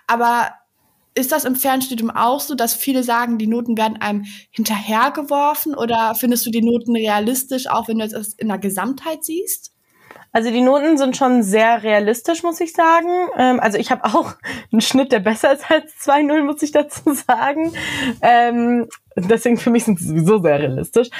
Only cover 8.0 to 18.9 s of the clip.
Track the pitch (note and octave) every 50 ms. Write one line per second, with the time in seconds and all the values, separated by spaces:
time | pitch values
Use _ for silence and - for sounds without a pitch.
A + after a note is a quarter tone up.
8 | A3 G#3+ A3 A3+ G#3 - - - A#3 G#3+ G3 F#3+ G3 G3 G3 F#3+ F#3+ A#3+ C#4 C4+
9 | - E4 D#4+ D#4 - - D#4+ F4+ G#4 - - - - - _ _ _ _ _ _
10 | _ _ - - - _ - A#3 A3+ A#3+ A3 B3 B3 B3+ C#4 C#4+ C#4+ D#4+ D#4+ C4+
11 | C#4 C4 B3 - C4+ B3+ B3+ B3 A3 F#3+ G3+ G#3+ A3 A3+ A#3 A3 G#3 A3 G#3 G#3
12 | G#3 G#3 B3 B3 - - E4+ E4 E4+ E4+ E4 - F4 E4 - - E4 D#4+ E4 E4+
13 | E4 F4 F4 F4+ F4+ E4 D#4+ - B3+ B3+ B3 A#3+ - A3 G3+ A3 A#3 - B3 -
14 | - A3 - E4 - - - - - - - - - _ - A3 - - - C4
15 | C4+ C4 B3 G#3+ F3+ G#3+ A3 - - C#4+ C#4 C#4 - - D#4+ D#4 D4+ - - -
16 | - C#4+ C#4 D4 D4+ C#4+ D4+ D#4 C#4+ C#4 - - D#4 D4 - D4 D4 D4 - -
17 | - - C#4+ - - - B3 A3+ C4 C#4 C#4+ D#4 D#4+ E4 - - - - - -
18 | C4+ B3+ A#3 - - A3+ A#3+ A#3 A#3+ A#3+ A#3+ A#3+ A#3+ A#3+ A#3+ A#3+ A3+ -